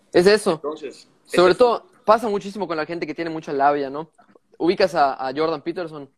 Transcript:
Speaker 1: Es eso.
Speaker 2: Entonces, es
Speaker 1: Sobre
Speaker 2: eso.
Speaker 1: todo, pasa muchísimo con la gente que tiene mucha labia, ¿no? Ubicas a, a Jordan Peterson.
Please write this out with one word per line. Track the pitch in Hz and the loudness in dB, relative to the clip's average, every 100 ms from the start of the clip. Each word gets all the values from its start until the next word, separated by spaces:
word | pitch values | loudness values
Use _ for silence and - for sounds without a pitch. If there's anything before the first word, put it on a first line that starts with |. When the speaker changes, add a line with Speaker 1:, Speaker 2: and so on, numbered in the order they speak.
| _ | _
Speaker 1:
Es | 165 180 | 2 4
eso. | 208 208 | 4 0
Speaker 2:
Entonces, | 160 143 156 139 - _ _ _ | -4 -6 -10 -14 -16 _ _ _
es | |
Speaker 1:
Sobre | - 180 | 2 4
Speaker 2:
eso. | 180 | 4
Speaker 1:
todo, | 247 214 - _ | 2 2 -6 _
pasa | - 226 226 | 2 2 2
muchísimo | 202 185 208 175 | -4 -6 -10 -6
con | 160 | -6
la | 151 | -6
gente | 170 156 | -6 -8
que | |
tiene | 151 165 | -6 -6
mucha | 160 156 | -6 -6
labia, | 139 143 147 135 | 2 2 2 -2
¿no? | 143 160 _ _ _ _ _ | -8 -12 _ _ _ _ _
Ubicas | 165 196 190 | 0 2 0
a, | 165 139 - 131 | 4 2 0 -6
a | |
Jordan | 139 160 151 | -2 -2 -2
Peterson. | 170 165 170 156 135 | -6 -8 -10 -12 -16